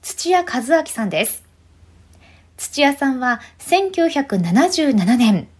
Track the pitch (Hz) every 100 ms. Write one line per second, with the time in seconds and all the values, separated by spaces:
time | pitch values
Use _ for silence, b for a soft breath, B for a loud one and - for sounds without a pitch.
0 | - - 330 370 349 247 240 320 311 -
1 | 214 160 185 - _ _ _ _ - _
2 | _ b b b b _ - - 285 285
3 | 277 262 247 240 B B - 359 392 381
4 | 330 294 277 202 170 190 349 359 302 220
5 | 180 240 233 196 127 _